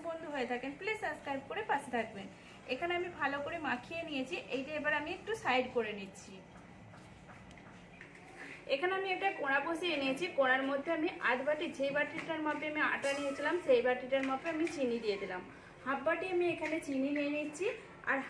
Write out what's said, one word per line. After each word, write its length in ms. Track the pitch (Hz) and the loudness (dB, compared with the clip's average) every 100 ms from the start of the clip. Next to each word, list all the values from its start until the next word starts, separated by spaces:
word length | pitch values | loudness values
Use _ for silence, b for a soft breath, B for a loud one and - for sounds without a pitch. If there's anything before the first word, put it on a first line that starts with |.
বন্ধু 280 | 330 330 320 | -6 -6 -4
হয়ে 140 | 285 240 | -2 0
থাকেন, 260 | 247 262 | -2 -4
প্লিজ 280 | 277 403 427 | -4 -2 -2
সাবস্ক্রাইব 400 | 349 302 285 269 - | -2 -2 -2 -4 -2
করে 140 | 359 | -4
পাশে 300 | 440 285 - | 0 0 2
থাকবেন। 360 | 240 - 196 196 B B B - | -2 -2 -6 -12 B B B -6
এখানে 280 | 254 349 349 | -2 0 0
আমি 140 | 359 | -2
ভালো 320 | - 277 285 | 0 0 0
করে 160 | 294 339 | -2 -2
মাখিয়ে 460 | 285 247 - 330 | -2 -2 -2 -6
নিয়েছি, 320 | 320 277 262 370 | -4 -2 -2 -4
এইটা 360 | - 262 269 | -4 -4 -2
এবার 220 | 302 294 | -2 2
আমি 180 | 302 302 | 2 0
একটু 240 | 381 - 440 | -4 -4 -2
সাইড 300 | 320 254 254 | 2 2 4
করে 200 | 247 220 | 0 0
নিচ্ছি। 380 | 202 196 - - 190 - - - - - - - - - - - - - - - - - - - B B B - | -2 -8 -12 -16 -16 -16 -18 -18 -18 -18 -18 -18 -18 -18 -18 -18 -18 -18 -18 -18 -18 -18 -18 -18 B B B 0
এখানে 280 | 277 359 381 | 2 4 2
আমি 140 | 392 | 2
একটা 220 | 370 392 | 2 2
কড়া 280 | - 277 277 | 2 4 4
বসিয়ে 380 | 330 330 359 285 | 2 0 2 2
নিয়েছি। 300 | 269 262 349 277 | 2 2 2 4
কড়ার 260 | 254 262 | 6 6
মধ্যে 280 | 269 277 330 | 4 0 2
আমি 160 | 320 339 - | 2 0 0
আধ 220 | 220 247 | 2 2
বাটি, 260 | 269 302 320 | 2 0 0
যে 240 | - 277 | 0 0
বাটিটার 500 | 285 294 320 311 320 | 2 0 -2 -4 -2
মাপে 260 | 302 294 302 | 0 0 -2
আমি 140 | 302 | 2
আটা 320 | 262 - 277 | 2 2 0
নিয়েছিলাম, 480 | 277 285 277 294 349 330 | 0 0 0 0 2 6
সেই 160 | 247 | 6
বাটিটার 420 | 247 247 254 269 269 | 6 2 2 2 2
মাপে 220 | 269 330 | 0 0
আমি 180 | 311 339 | 0 0
চিনি 320 | 294 254 233 | 2 2 2
দিয়ে 180 | 220 196 | 2 0
দিলাম। 240 | 190 185 - B B B 262 | -2 -4 -8 B B B -2
হাফ 140 | 269 | 0
বাটি 260 | 285 330 370 | 2 2 2
আমি 140 | 349 349 | 4 4
এখানে 300 | 320 311 320 | 2 0 -2
চিনি 300 | 294 269 269 | 0 2 2
নিয়ে 200 | 294 285 | 2 2
নিচ্ছি, 400 | 294 302 294 403 466 B - - | 0 -2 -2 -2 -2 B -6 0
আর 140 | 262 262 | 0 2